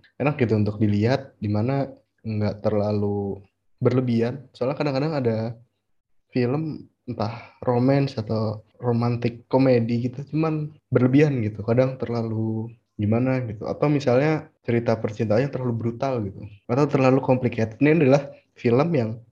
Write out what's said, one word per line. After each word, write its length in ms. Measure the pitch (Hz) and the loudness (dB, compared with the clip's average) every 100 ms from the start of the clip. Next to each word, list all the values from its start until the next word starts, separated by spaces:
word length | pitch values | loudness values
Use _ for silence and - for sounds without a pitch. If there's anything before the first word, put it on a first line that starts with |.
| _ - | _ -6
Enak 200 | 139 143 | -4 0
gitu 160 | 110 | 2
untuk 240 | 110 104 104 | 2 0 0
dilihat, 560 | 107 101 113 135 - - | 0 2 2 0 -4 -8
di 120 | 104 | -4
mana 400 | 104 120 139 135 - _ _ | -2 0 -2 -4 -10 _ _
nggak 420 | 110 107 101 - | -8 -4 -4 -2
terlalu 800 | 107 104 104 104 101 101 101 98 - _ _ - | -2 0 0 0 -2 -4 -6 -8 -16 _ _ -2
berlebihan. 720 | 123 127 123 117 117 139 - | 0 2 2 0 0 -4 -12
Soalnya 240 | - 123 135 | -6 -4 -2
kadang-kadang 380 | 147 135 151 156 | -2 -2 -2 -2
ada 220 | 123 110 113 113 _ _ _ _ _ _ _ | -2 -2 -4 -10 _ _ _ _ _ _ _
film 580 | 131 120 147 160 - - _ - | -2 0 -2 -4 -8 -14 _ -10
entah 280 | - 110 117 - _ | -6 -6 -6 -16 _
romance 500 | - 120 131 139 139 - | -2 2 2 2 0 -4
atau 460 | 107 110 110 110 - - | -4 -2 -2 -6 -12 -6
romantic 680 | 123 117 120 120 120 - - | -2 0 0 -2 -4 -6 0
komedi 580 | 131 135 120 113 120 120 | 2 4 4 2 -2 -2
gitu, 160 | 127 143 | -6 -6
cuman 420 | 151 160 156 151 - - | -2 -2 -2 -6 -12 0
berlebihan 500 | 117 123 135 151 131 | 2 4 6 4 2
gitu. 220 | 107 107 | -4 -4
Kadang 320 | 101 117 131 131 | 0 2 2 -2
terlalu 720 | 117 117 113 110 110 110 113 117 _ - | -6 -4 -4 -4 -4 -4 -8 -14 _ -4
gimana 440 | 104 117 131 131 | 0 2 0 -2
gitu. 220 | 110 107 - | -4 -8 -8
Atau 220 | - 147 | -2 0
misalnya 640 | 143 139 123 151 156 - _ | 2 2 2 2 0 -6 _
cerita 320 | - 117 117 | -2 0 0
percintaannya 560 | 110 113 107 110 107 139 | 0 -2 -4 0 0 0
terlalu 240 | 135 127 | -4 -4
brutal 480 | 113 113 113 139 123 | -4 -4 -4 -4 -4
gitu. 220 | 98 - - - - | -6 -10 -16 -12 -2
Atau 180 | 123 143 | 2 2
terlalu 340 | 139 131 131 | 4 4 4
complicated. 600 | - 127 120 - 110 - | 4 2 0 -2 -4 2
Ini 160 | 147 165 | 4 4
adalah 300 | 131 143 - - _ | 6 4 2 -12 _
film 380 | - 120 120 170 | -4 2 2 2
yang 180 | 151 110 113 - | 0 -2 -6 -8